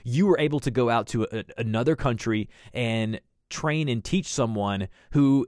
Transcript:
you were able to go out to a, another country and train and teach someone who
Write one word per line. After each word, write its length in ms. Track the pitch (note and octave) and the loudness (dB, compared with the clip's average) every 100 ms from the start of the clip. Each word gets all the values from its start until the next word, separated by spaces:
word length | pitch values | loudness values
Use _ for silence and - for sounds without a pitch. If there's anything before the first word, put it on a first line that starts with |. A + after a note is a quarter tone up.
you 240 | A#2+ C3 G3+ | -4 2 4
were 120 | E3 | 4
able 180 | D3 C#3+ | 2 0
to 100 | C3+ | -2
go 180 | A#2+ A#2+ | 0 2
out 160 | A#2 A2 | 2 0
to 200 | A#2 G#2+ | -2 -2
a, 140 | A2 - - | -4 -8 -6
another 360 | A2+ A2+ C3+ | -2 0 2
country 540 | D#3+ C3+ A2+ A#2 A2 G2+ - - | 2 0 -2 0 -2 -2 -10 -12
and 460 | B2 A#2+ A2+ A2 A2 _ _ - | -6 -2 -2 -2 -6 _ _ -14
train 400 | - D#3 D#3 D3 | -6 -2 -2 -2
and 140 | A2+ | -2
teach 240 | - F#3+ - | 0 -2 -2
someone 600 | - A#2 A2 G2+ G2 G2 - - | -2 -2 0 -2 -2 -4 -10 -2
who 340 | D3 C#3 C#3 | 2 4 4